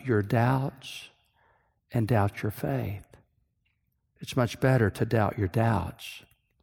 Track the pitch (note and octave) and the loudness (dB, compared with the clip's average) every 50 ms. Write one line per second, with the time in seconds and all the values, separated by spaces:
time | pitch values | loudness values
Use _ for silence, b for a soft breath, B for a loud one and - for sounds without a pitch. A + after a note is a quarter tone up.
0 | - C3 A#2 G#2 G2+ G#2 B2 A#2 A#2 B2+ C3+ C3 C3+ C#3+ - - - - - - | -4 0 0 0 0 2 2 2 2 2 2 0 -2 -6 -8 -12 -16 -16 -16 -16
1 | - - _ _ _ _ _ _ _ _ _ _ _ _ _ _ _ _ - A#2+ | -18 -20 _ _ _ _ _ _ _ _ _ _ _ _ _ _ _ _ -4 -2
2 | A2 G#2 B2 G#2+ G2 G#2 - - - G#2+ - - - D3+ C#3 B2+ A2+ G#2 G2+ G2+ | 0 2 2 2 2 2 0 -4 -6 -6 -6 -6 -6 -4 -4 -4 -4 -6 -8 -10
3 | - _ _ - _ _ _ _ _ _ _ _ _ _ _ _ _ _ _ _ | -12 _ _ -20 _ _ _ _ _ _ _ _ _ _ _ _ _ _ _ _
4 | _ _ _ - - - - C3 B2 G#2 - - - C3 C3 B2 A2+ F#2+ - - | _ _ _ -18 -12 -4 0 0 0 0 0 0 2 4 4 4 4 2 2 0
5 | A#2 A2+ B2 A2+ G#2 G2+ - - G#2 F2+ - A#2 A2+ A2+ A2+ F#2 F2 F2 - - | -2 0 2 2 2 2 0 -2 -2 -2 0 2 2 2 2 0 -2 -4 -8 -12
6 | - - - - - _ _ _ _ _ _ _ | -16 -18 -18 -18 -20 _ _ _ _ _ _ _